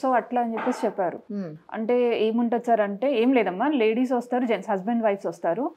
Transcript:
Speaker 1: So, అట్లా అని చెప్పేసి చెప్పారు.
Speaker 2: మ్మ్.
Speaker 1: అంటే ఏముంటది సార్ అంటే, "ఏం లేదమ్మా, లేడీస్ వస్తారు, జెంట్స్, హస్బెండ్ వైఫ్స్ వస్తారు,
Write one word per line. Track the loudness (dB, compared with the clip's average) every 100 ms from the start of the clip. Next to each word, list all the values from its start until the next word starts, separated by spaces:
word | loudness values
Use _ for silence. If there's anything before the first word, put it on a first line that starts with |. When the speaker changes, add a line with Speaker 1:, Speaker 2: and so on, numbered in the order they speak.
| 0
Speaker 1:
So, |
అట్లా | 0 0 -2
అని | -2
చెప్పేసి | -2 -4 -2 -2
చెప్పారు. | 0 -4 -4 -8
Speaker 2:
మ్మ్. | -8 -8 -10 -12
Speaker 1:
అంటే | -6 0 2 2 2 2
ఏముంటది | 2 0 0 2
సార్ | 2
అంటే, | 2 0 0 2
"ఏం | 4
లేదమ్మా, | 4 2 0 0
లేడీస్ | 2 2 2 0
వస్తారు, | 0 -2 -2 0
జెంట్స్, | -2 -2
హస్బెండ్ | -4 -2 0
వైఫ్స్ | 0 0 -4
వస్తారు, | -4 -2 -2 -4